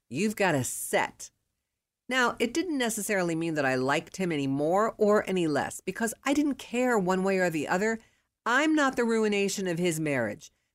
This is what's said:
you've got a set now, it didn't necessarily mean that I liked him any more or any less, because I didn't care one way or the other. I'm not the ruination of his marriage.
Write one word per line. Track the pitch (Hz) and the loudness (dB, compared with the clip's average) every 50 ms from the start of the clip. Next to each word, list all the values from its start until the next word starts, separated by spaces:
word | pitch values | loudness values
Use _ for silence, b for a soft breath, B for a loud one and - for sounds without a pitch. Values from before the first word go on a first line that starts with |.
| _ _ | _ _
you've | 113 139 196 220 214 | -4 -2 -2 -2 0
got | - 202 185 160 | 0 0 2 2
a | 139 123 | 0 0
set | - - - - - - 185 117 - - _ - - _ _ _ _ _ _ _ _ _ _ _ _ _ _ _ - 247 | -2 -6 -8 -8 -2 0 0 0 -2 -6 _ -18 -18 _ _ _ _ _ _ _ _ _ _ _ _ _ _ _ -4 0
now, | 262 247 233 - - | 2 2 2 2 0
it | 240 233 240 | -2 -2 0
didn't | 330 339 381 311 | -2 -2 -2 -2
necessarily | 269 247 226 220 - 196 - 214 190 180 170 165 | -2 -2 -2 -2 -4 -4 -2 0 0 0 0 0
mean | 160 165 170 160 | -2 -2 -2 -2
that | 151 143 | 0 0
I | 135 131 | 2 2
liked | 127 127 131 143 160 160 - - - | 2 2 2 0 0 -2 -6 -8 -6
him | 190 175 165 | -4 -2 -2
any | 147 139 | -2 -2
more | 135 135 139 147 156 175 196 214 226 - - | -2 0 0 0 2 2 2 2 0 0 0
or | 214 208 208 214 - | 2 4 4 4 2
any | - 190 185 170 | 0 -2 0 0
less, | 156 147 135 107 - - - | 0 0 0 -2 -4 -6 -8
because | - - 185 - 226 226 226 - _ | -10 -10 -6 -4 -6 -6 -6 -4 _
I | 262 285 | 0 0
didn't | 294 294 302 262 | 2 2 0 -2
care | - - - - 240 254 254 240 220 | -4 -8 -8 -4 -2 0 2 2 2
one | 180 175 185 185 185 | 2 2 0 0 0
way | 196 196 185 | 0 0 2
or | 185 175 | 0 0
the | 160 160 139 | 0 -2 -2
other. | - 170 185 208 220 226 220 b b b b b b b _ _ | -2 -2 0 0 0 -2 -4 b b b b b b b _ _
I'm | 220 240 262 302 320 311 | 0 2 2 4 4 4
not | 302 285 269 269 | 4 2 2 2
the | - 240 | 0 0
ruination | 226 226 226 220 214 208 202 196 196 196 - 190 | 2 2 2 2 2 2 2 0 0 -2 -2 -2
of | 185 170 160 | -2 -2 0
his | 180 180 160 156 | 0 0 0 0
marriage. | 160 151 143 127 117 104 107 - - - _ _ _ _ | -2 0 0 0 0 -2 -4 -8 -14 -20 _ _ _ _